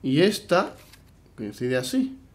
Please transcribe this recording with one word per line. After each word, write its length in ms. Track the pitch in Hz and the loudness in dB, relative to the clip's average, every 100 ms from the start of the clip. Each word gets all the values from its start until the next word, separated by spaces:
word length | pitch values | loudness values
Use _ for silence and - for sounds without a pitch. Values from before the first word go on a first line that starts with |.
Y 180 | 131 139 | 2 4
esta 540 | 190 208 - 175 254 - - - - _ _ - | 4 2 0 0 0 -8 -20 -20 -20 _ _ -10
coincide 400 | 104 - 123 127 | -10 -6 -2 -2
así. 420 | 127 262 262 - - | 0 -2 -2 -6 -20